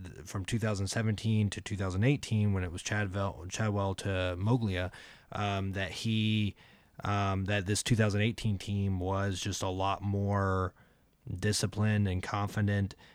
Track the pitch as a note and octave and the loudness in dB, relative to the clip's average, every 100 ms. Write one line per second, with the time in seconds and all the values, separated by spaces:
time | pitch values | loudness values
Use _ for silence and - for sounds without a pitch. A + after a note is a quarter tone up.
0 | F#2 - E2+ G2+ F2+ A2+ A2 G2 G2 A#2 | -14 -14 -8 -8 -2 0 0 0 -2 0
1 | A2 G2+ A2+ G#2+ G#2 - - G2+ F#2+ F#2+ | 0 0 2 2 2 0 -6 -4 0 2
2 | B2 C#3 - A2 G#2 G2 F2+ F2+ - G#2 | 2 2 0 2 2 2 -2 -6 -4 -2
3 | G2+ G2 G2 - F2 - G#2+ G2+ G2 F#2 | -2 -2 -2 -4 -8 -4 -2 0 0 -2
4 | G2+ F#2 F#2 F2 G#2 B2+ A2 F2+ F2+ - | -2 0 0 0 2 2 0 -2 -4 -8
5 | - - - F#2+ G2+ G2 G2 F#2+ F#2 - | -18 -20 -10 -4 -2 -2 -2 -2 -4 -4
6 | A2+ A2 G#2+ A2 G2+ - - - _ - | -2 2 2 2 0 -4 -16 -20 _ -8
7 | F#2+ G2+ G2 G2 G2 G#2 F#2 G#2 - A2+ | -2 0 0 0 0 0 0 -2 2 4
8 | G#2+ G2+ A2 - G#2+ G2 - G2+ G2 F#2+ | 4 4 2 0 0 -2 -2 0 0 0
9 | F#2+ F#2+ G2 F#2 G2+ F2+ F#2+ F#2 G2 G2 | 0 0 0 -2 -4 -2 -2 0 0 0
10 | G2+ G2+ G2+ G2+ G2 F#2+ F#2 - - _ | 0 0 2 2 4 2 0 -4 -18 _
11 | _ _ - F#2 G#2+ G#2 G2 G#2 G#2+ G#2 | _ _ -10 -2 0 2 0 2 2 4
12 | G2 F2+ - G#2 G2+ G#2+ G2+ G2+ G2 - | 2 0 -2 -2 -2 0 2 2 0 -4
13 | - | -20